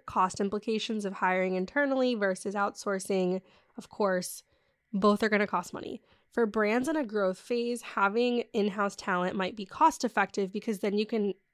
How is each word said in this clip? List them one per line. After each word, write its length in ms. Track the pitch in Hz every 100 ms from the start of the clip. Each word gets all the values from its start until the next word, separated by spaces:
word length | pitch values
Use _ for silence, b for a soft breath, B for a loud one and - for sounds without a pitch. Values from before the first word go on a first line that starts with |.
| -
cost 340 | - 185 -
implications 640 | 202 208 - 220 - 220
of 80 | 202
hiring 420 | 196 185 185 185
internally 640 | 185 185 285 285 269 254 233
versus 400 | 202 185 208 202
outsourcing. 880 | 202 - - 196 - 196 180 185 b b b -
Of 100 | -
course, 540 | - 202 185 185 - - _ _ _ _
both 300 | 202 208 208
are 60 | 220
gonna 180 | 208 202
cost 260 | 180 175
money. 300 | - - - b b b
For 140 | - 226
brands 420 | 214 208 226 254
in 80 | 320
a 80 |
growth 340 | 247 214 190 185
phase, 420 | - 240 240 240
having 600 | - - 196 214 247 240 226
in-house 440 | 220 202 196 202 -
talent 400 | - 180 180 202
might 180 | 185
be 120 | 220 190
cost 360 | - 320 -
effective 500 | 240 - 196 - 196
because 280 | 202 196 202
then 180 | 214 202
you 80 | 214
can 280 | 226 202 - _